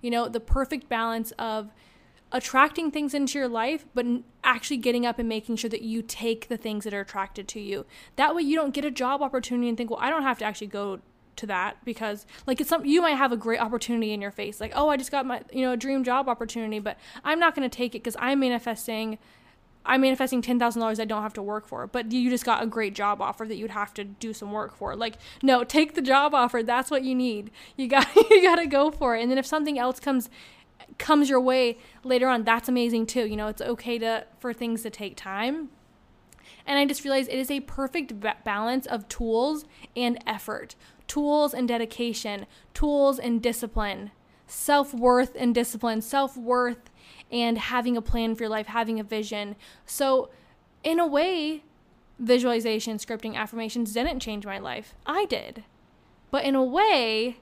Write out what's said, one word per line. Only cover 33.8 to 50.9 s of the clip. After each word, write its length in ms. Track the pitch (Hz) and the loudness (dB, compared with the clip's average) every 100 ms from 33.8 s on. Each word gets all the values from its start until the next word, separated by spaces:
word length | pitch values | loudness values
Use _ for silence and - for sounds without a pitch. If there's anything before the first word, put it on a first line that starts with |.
| 240 233 | -4 -2
to, 280 | 226 226 - _ | -2 -4 -6 _
for 140 | 247 | -8
things 300 | 240 233 226 | -6 -4 -4
to 60 | 226 | -6
take 280 | - 202 - | -10 -12 -10
time. 520 | 196 190 233 311 285 - _ _ _ _ _ - - - - | -10 -4 -2 -4 -8 -14 _ _ _ _ _ -20 -20 -18 -2
And 140 | 285 | 2
I 60 | 285 | 2
just 180 | 285 | 0
realized 260 | 277 269 262 | 0 0 0
it 100 | 254 | -4
is 120 | 262 | -2
a 80 | 277 | -4
perfect 580 | 277 - 269 339 269 208 | -6 -6 -4 -4 -6 -6
ba-, 180 | 214 - | -4 -4
balance 420 | - 202 226 254 - | -4 -4 -2 -4 -4
of 220 | 240 202 | -6 -6
tools 580 | - 226 226 269 302 294 - - - | -6 -2 0 0 -2 -8 -20 -14 -4
and 220 | 240 240 - | -2 -2 -4
effort, 480 | 208 - 214 - - - _ - | -8 -8 -10 -10 -20 -20 _ -8
tools 460 | 294 294 294 294 | -4 2 2 2
and 140 | 233 240 | 0 -2
dedication, 800 | 233 226 - 240 226 220 202 202 - _ | -2 -4 -4 -6 -4 -8 -10 -12 -20 _
tools 460 | - 302 285 277 269 | -2 2 4 4 2
and 220 | 247 233 | 0 0
discipline, 720 | 240 226 226 220 208 190 202 _ _ _ - | 0 -2 -4 -2 -2 -4 -10 _ _ _ -16
self-worth 880 | - - 285 277 247 247 247 254 - | -8 2 4 4 2 4 6 4 0
and 180 | 247 240 | 2 2
discipline, 460 | 240 226 240 220 | 0 -2 -2 -2
self-worth 880 | 214 277 269 262 233 247 247 233 - _ - - - | -2 0 -2 -4 0 2 2 -4 -14 _ -20 -20 -6
and 260 | 240 233 226 | -2 0 0
having 400 | - 247 240 240 | 0 -2 0 -2
a 40 | |
plan 340 | 220 233 226 220 | 0 0 0 -2
for 80 | |
your 60 | 226 | -4
life, 180 | 214 214 | -4 -2
having 320 | 226 226 220 | -2 -2 -4
a 40 | |
vision. 520 | 208 220 208 214 208 202 - - - | -4 -6 -6 -6 -8 -12 -18 -20 -14
So 440 | - 269 262 - - _ _ _ _ | -2 2 2 0 -10 _ _ _ _
in 160 | 294 | -2